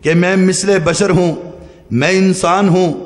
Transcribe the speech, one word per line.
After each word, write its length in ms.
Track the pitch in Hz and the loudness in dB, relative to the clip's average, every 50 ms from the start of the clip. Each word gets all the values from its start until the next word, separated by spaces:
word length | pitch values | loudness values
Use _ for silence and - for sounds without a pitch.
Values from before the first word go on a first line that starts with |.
| - | -2
कि 100 | 147 165 | 0 0
मैं 220 | 170 175 180 190 196 | 2 2 2 2 2
मिसले 400 | 185 185 185 185 - 196 202 190 | 2 0 0 -2 0 0 0 0
बशर 300 | 160 160 170 - 208 196 | 0 -2 -2 0 0 0
हूँ, 200 | 185 170 180 170 156 - - - - - - - - - - - 107 | 2 2 2 0 -2 -4 -10 -16 -18 -20 -20 -20 -20 -20 -14 -6 -4
मैं 200 | 117 139 165 185 | -2 0 0 0
इंसान 540 | 190 190 190 185 185 - 170 175 190 208 196 | 2 2 2 0 0 0 0 0 2 2 2
हूँ 200 | 165 185 185 170 147 - - | 2 2 2 0 -2 -6 -10